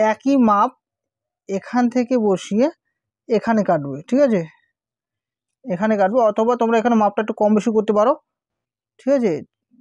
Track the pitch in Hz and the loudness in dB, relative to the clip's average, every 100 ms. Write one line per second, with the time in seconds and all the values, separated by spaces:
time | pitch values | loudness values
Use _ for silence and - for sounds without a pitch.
0 | 214 214 262 277 226 202 240 - _ _ | -2 -2 0 2 2 2 0 -4 _ _
1 | _ _ _ _ - 196 - 247 240 254 | _ _ _ _ -10 -10 -4 -2 0 -2
2 | 240 254 214 185 - 208 285 - _ _ | -2 0 0 -2 -2 -2 -2 -4 _ _
3 | _ _ - 214 226 220 190 165 139 135 | _ _ -4 -2 0 -2 0 -2 -2 -10
4 | - 247 285 208 160 _ _ _ _ _ | -4 0 2 0 -4 _ _ _ _ _
5 | _ _ _ _ _ _ 262 175 214 214 | _ _ _ _ _ _ -10 -4 -2 2
6 | 190 247 220 208 226 247 226 226 226 226 | 2 2 0 2 -2 0 0 0 2 2
7 | 208 202 214 214 208 214 214 220 214 208 | 2 0 -6 -2 0 2 0 -2 0 0
8 | 220 311 _ _ _ _ _ _ _ _ | 2 0 _ _ _ _ _ _ _ _
9 | - 277 226 151 - _ _ _ | -2 0 0 -4 -8 _ _ _